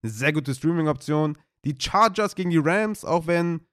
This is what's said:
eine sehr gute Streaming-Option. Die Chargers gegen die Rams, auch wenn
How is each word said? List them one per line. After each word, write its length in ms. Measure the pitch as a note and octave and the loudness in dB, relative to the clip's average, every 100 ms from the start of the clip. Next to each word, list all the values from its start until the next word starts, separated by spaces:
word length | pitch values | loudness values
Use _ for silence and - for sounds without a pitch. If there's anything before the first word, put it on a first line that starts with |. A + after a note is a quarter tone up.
eine 80 | A2+ | -8
sehr 200 | G#2+ C#3+ | -2 0
gute 220 | D#3 C#3+ | 0 -4
Streaming-Option. 800 | C3 D#3 E3+ D#3 C3+ - D3+ D#3 D3+ _ _ | -2 0 0 0 -2 -2 0 0 -4 _ _
Die 100 | C#3+ C3+ | -6 -4
Chargers 560 | - G3 A3 F#3+ G#3 | 0 4 4 2 -2
gegen 160 | - F3+ | -2 2
die 80 | E3 | 2
Rams, 460 | D3 F#3+ G#3+ G#3 | 2 0 0 -4
auch 200 | - E3+ | -2 -2
wenn 360 | D#3+ E3+ E3+ E3 _ | 0 0 0 -4 _